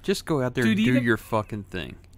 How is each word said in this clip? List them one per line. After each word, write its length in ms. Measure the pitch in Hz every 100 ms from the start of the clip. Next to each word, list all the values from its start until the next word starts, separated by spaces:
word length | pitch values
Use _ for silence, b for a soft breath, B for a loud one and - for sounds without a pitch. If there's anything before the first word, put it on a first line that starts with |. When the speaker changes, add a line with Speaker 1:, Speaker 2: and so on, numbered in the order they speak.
Speaker 1:
Just 220 | - 196
go 180 | - 151
out 120 | 123
there 100 | 127
Speaker 2:
Dude, 140 | 117 110
Speaker 1:
and 80 | 117
do 40 |
Speaker 2:
even 120 | 127
Speaker 1:
your 120 | 120 110
fucking 460 | - 110 104 107
thing. 320 | 98 92 65 - -